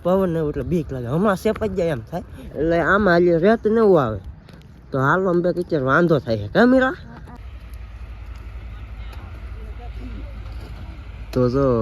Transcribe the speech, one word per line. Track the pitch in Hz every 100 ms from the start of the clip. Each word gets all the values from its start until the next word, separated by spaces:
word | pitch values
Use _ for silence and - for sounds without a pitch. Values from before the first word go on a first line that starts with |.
પવન | 175 190 190
ને | 165
એવું | 151
એટલે | 143 127
બીક | 165 143
લાગે, | 131 120
હમણાં | 156 214 185
સેપાઈ | 220 214 214 185
જાય | 165 127
એમ | 110
થાય. | 170 - - 240 -
એટલે | 160 170 151
આમાં | 196 202
હાલીએ | 170 175 165
રેત | 190 226 214
ને | 226
એવું | 214 170
આવે | 120 101 - - - - - - -
તો | 135 135
હાલવામાં | 175 190 175
બે | 175
અત્યારે | 170 175 160 131
વાંધો | 147 175 151
થાય | - 110
છે, | 104
કા | 180 247
મીરા? | 262 262 - - - - 240 - - - - - - - - - - - - - - - - - - - - - - - - 247 - 254 - - - - - - - - - - - -
તો | 127 123
જો | 131 135 117